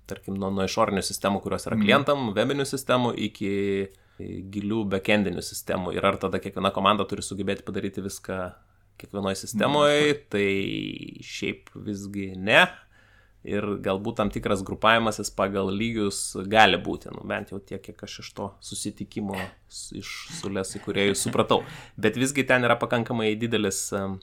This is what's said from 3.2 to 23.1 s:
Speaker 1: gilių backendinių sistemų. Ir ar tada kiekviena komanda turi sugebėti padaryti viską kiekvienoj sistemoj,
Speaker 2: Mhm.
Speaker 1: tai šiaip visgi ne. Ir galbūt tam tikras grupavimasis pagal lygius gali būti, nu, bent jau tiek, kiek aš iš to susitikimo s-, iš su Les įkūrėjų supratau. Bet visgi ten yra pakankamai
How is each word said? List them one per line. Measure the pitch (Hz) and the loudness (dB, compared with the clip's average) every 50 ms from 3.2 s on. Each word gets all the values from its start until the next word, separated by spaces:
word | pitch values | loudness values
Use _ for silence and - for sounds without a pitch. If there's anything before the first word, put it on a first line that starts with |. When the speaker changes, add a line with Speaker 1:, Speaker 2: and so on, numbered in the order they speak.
| 107 107 - - 101 98 98 98 101 101 98 98 98 98 - _ _ _ _ - | -4 -4 -4 -4 -4 -2 0 0 0 0 0 0 -2 -4 -8 _ _ _ _ -14
Speaker 1:
gilių | 98 92 92 95 95 95 98 104 101 101 110 113 107 98 | -12 -10 -10 -10 -10 -8 -6 -4 -2 -2 0 0 0 0
backendinių | 101 95 - - 107 104 98 92 87 85 | -2 0 4 4 4 4 4 2 0 -4
sistemų. | - - - - - - 90 95 90 87 - | -6 -8 -10 -8 -4 -4 -2 -2 -2 -2 0
Ir | 90 95 | 2 2
ar | 98 95 | 2 2
tada | - - 95 90 92 | 2 0 -2 -2 -4
kiekviena | - 98 - 92 95 98 - | -4 -6 -4 -2 0 0 2
komanda | 104 95 98 107 98 95 | 4 4 4 4 4 0
turi | - 104 98 | -4 -6 -6
sugebėti | 95 - 101 95 98 98 98 - - | -8 -6 -6 -4 -4 -4 -4 -4 -6
padaryti | - 98 98 95 95 - - 92 | -8 -6 -6 -6 -6 -6 -8 -10
viską | 98 - - - - 95 95 90 90 - - _ _ _ _ _ _ _ - | -10 -10 -10 -8 -8 -6 -6 -6 -8 -10 -14 _ _ _ _ _ _ _ -20
kiekvienoj | - - - 101 98 95 95 | -16 -10 -6 -4 -2 -2 -2
sistemoj, | - - 92 - 104 110 131 143 147 147 147 147 147 147 147 143 | -4 -6 -6 -2 0 2 2 4 4 6 6 6 6 4 4 2
Speaker 2:
Mhm. | 143 - - | 0 -4 -2
Speaker 1:
tai | - 101 101 98 98 98 98 101 107 104 104 - - - - - - - - | 0 2 2 2 2 0 0 -2 -4 -4 -4 -6 -8 -10 -12 -14 -14 -14 -14
šiaip | - - - - 110 104 - - - - | -14 -10 -6 -4 -4 -6 -6 -12 -20 -18
visgi | - 98 104 104 98 101 98 101 101 98 95 95 | -12 -8 -8 -8 -8 -8 -8 -6 -6 -6 -6 -8
ne. | 92 95 104 123 156 180 - - - - _ _ - _ _ - - _ _ _ _ - | -4 2 6 8 8 6 6 2 -6 -20 _ _ -20 _ _ -20 -20 _ _ _ _ -6
Ir | - 98 104 104 104 101 95 | -4 -2 -2 -2 -2 -4 -2
galbūt | - 98 95 95 101 113 110 | 0 0 0 0 -2 -2 -2
tam | - 107 101 | 0 0 0
tikras | - 120 117 110 104 98 98 | -2 -2 -2 0 0 0 -2
grupavimasis | 98 98 - - 110 113 113 113 110 104 - 104 - | -4 -2 2 6 6 6 6 4 2 0 -2 -6 -4
pagal | - - 98 98 98 98 98 | -2 0 0 0 0 0 -2
lygius | 95 95 101 117 117 113 110 104 101 - - - - - 104 95 | -2 -2 -2 -2 -2 -2 -2 -2 -2 -2 -4 -6 -6 -6 -8 -2
gali | 98 110 110 107 98 92 | 4 8 8 8 8 6
būti, | 87 82 82 80 - - - | 4 0 -2 -6 -6 -8 -12
nu, | - - - | -14 -10 -8
bent | 101 101 101 101 - | -6 -6 -6 -6 -8
jau | - 101 | -12 -14
tiek, | - - 101 95 | -12 -12 -12 -12
kiek | - - 92 - - | -12 -14 -16 -14 -14
aš | 98 - - | -14 -14 -14
iš | - - - | -16 -14 -12
to | - 101 98 - _ | -10 -10 -10 -12 _
susitikimo | - - 107 - - 107 101 - 101 - - 113 107 98 98 95 92 92 - _ _ | -16 -12 -10 -8 -8 -8 -8 -10 -12 -10 -8 -6 -6 -4 -4 -6 -8 -10 -14 _ _
s-, | - - - - - | -18 -16 -16 -14 -12
iš | - 101 - - - - - - - - | -12 -12 -12 -12 -12 -12 -12 -14 -12 -8
su | - 101 | -6 -4
Les | 98 95 95 - - | -4 -4 -4 -6 -8
įkūrėjų | 101 - - 98 101 101 101 98 | -8 -6 -4 0 2 2 2 2
supratau. | - - 117 - - 107 - 117 - - - - - - - - | 2 0 0 2 2 4 4 4 2 2 -2 -12 -16 -18 -18 -4
Bet | - 107 110 107 | 0 0 0 2
visgi | 120 131 135 143 139 127 | 2 0 0 2 0 2
ten | 127 131 127 123 | 4 4 4 6
yra | 120 117 117 | 4 4 2
pakankamai | 123 117 127 117 113 - | 2 0 0 0 0 0